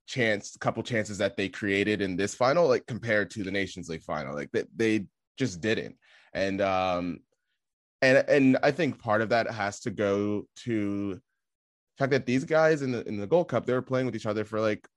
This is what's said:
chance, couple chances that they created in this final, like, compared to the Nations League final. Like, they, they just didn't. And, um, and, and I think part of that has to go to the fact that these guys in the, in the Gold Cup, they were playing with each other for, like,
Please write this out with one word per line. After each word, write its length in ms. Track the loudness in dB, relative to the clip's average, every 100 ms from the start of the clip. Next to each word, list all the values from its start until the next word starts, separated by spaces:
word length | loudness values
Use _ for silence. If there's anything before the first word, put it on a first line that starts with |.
| -10
chance, 500 | -2 0 0 -4 -6
couple 240 | -4 -4
chances 360 | -4 -4 -4 -2
that 200 | -2 0
they 100 | -4
created 540 | -4 0 2 2 0
in 140 | -2 -2
this 180 | -2
final, 340 | 0 2 4 4
like, 180 | 2 -2
compared 440 | -8 0 0 0
to 140 | -4
the 60 | -4
Nations 380 | -4 -4 -6 -10
League 140 | -10
final. 320 | -6 -6 -6
Like, 160 | -8 -4
they, 120 | -4 -4 0
they 300 | 2 0 -2 _ _ -6
just 240 | -6 -4
didn't. 340 | -2 -2 -4 -12 _ -20 _
And, 260 | -4 -2 0
um, 600 | 0 2 0 0 -4 -8 _ _ _ _ _ _ _ 0
and, 160 | 4 6 6
and 300 | 4 6 6
I 100 | 4
think 260 | 2 -2 -2
part 240 | 0 0
of 80 | 2
that 200 | 2 0
has 300 | -2 -4 -4
to 100 | -8
go 560 | -2 2 2 0 -2 -6 -12
to 560 | -4 -2 -2 -4 -6 -8 _ _ _ _ _ _ _ -4
the 40 |
fact 80 | 0
that 120 | 0
these 200 | 2 0
guys 360 | 2 4 4 4
in 120 | 0
the, 140 | -4 -4
in 120 | -6
the 80 | 0
Gold 220 | 2 2
Cup, 180 | 0 0
they 80 |
were 80 | -2
playing 240 | 0 -2 -2
with 100 | -4
each 80 |
other 180 | -4 -2
for, 160 | -2 0
like, 300 | 0 -2 -6